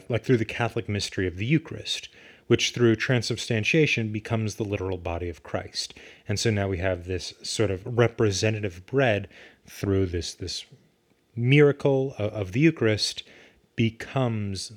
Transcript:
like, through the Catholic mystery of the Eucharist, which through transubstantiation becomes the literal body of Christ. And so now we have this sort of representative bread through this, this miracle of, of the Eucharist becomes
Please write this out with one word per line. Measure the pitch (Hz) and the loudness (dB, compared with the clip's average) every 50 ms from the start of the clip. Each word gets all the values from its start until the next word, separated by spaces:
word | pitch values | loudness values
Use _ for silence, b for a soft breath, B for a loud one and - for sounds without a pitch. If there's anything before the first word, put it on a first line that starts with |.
| - - | -2 -2
like, | 120 107 - | -4 -2 2
through | - 131 110 | 2 2 2
the | 110 | 2
Catholic | - - - 120 113 - 120 110 - | 0 -2 -2 -2 -2 -2 -4 -4 -2
mystery | 104 101 - - - - 95 | -4 -4 -4 -4 -2 -2 -2
of | 90 85 | -2 -2
the | 92 107 | -4 -2
Eucharist, | 120 160 - - - - - - - - - - - B B B B B B B | 0 0 0 0 -2 -10 -12 -8 -6 -6 -6 -8 -12 B B B B B B B
which | B 120 110 - - | B 2 4 4 0
through | - 123 120 117 113 | 0 2 4 4 4
transubstantiation | 110 - - 131 120 113 - 117 107 - - 120 110 104 - - 165 151 135 - 117 113 107 107 | 2 2 0 0 0 0 -2 -6 -6 -4 -4 -2 -2 0 0 2 2 2 2 2 0 -2 -4 -4
becomes | 107 - - 117 110 110 104 - | -6 -4 -4 -2 -2 -2 -2 -4
the | - 120 | -4 -4
literal | 101 104 98 92 95 95 | -4 -4 -4 -4 -4 -6
body | 85 85 87 85 85 87 87 | -6 -6 -6 -6 -4 -6 -6
of | 82 - - | -8 -10 -10
Christ. | - - 92 90 95 - - - - B B B B B B B | -8 -6 -6 -6 -6 -8 -10 -10 -10 B B B B B B B
And | - 104 98 | -4 -4 0
so | - 117 | 0 0
now | 107 101 98 98 | 2 2 0 0
we | 95 87 | -2 -2
have | 92 95 92 87 85 | 0 -2 -2 -2 -4
this | 90 92 87 - - - - - | -6 -6 -6 -6 -8 -14 -12 -10
sort | - - - 110 98 | -8 -2 0 0 0
of | 98 92 98 | 0 -4 -6
representative | 120 120 113 120 113 - - 117 107 95 92 - 110 110 107 104 98 85 92 92 | -2 2 4 4 4 4 2 0 2 2 2 0 0 0 -2 -4 -6 -8 -10 -12
bread | - - 135 135 120 104 101 98 - B B B B B B B | -4 0 2 2 4 2 0 -2 -6 B B B B B B B
through | - - - - 101 98 95 95 | -20 -12 -6 -2 0 2 2 2
this, | 90 87 87 80 - - | 0 0 -4 -6 -6 -8
this | - 90 80 - - - - - _ _ _ _ _ _ _ _ _ _ _ _ | -10 -10 -10 -8 -10 -12 -14 -20 _ _ _ _ _ _ _ _ _ _ _ _
miracle | 113 117 127 139 147 147 143 139 - - 143 139 135 135 139 135 - | -2 2 6 8 8 8 8 6 4 2 2 2 2 0 -2 -4 -4
of, | 104 107 - | -4 -4 -2
of | 110 101 90 92 | -4 -6 -4 0
the | 123 | 4
Eucharist | 156 165 156 - 123 110 107 104 - - - - B B B B B B B B _ _ _ | 4 4 4 4 2 2 2 2 0 -4 -6 -8 B B B B B B B B _ _ _
becomes | - 117 113 110 - - - - 135 131 120 113 107 104 98 95 95 - - 110 | 0 0 0 0 -4 -10 -6 -4 -2 -2 0 -2 -2 -4 -6 -6 -8 -10 -12 -14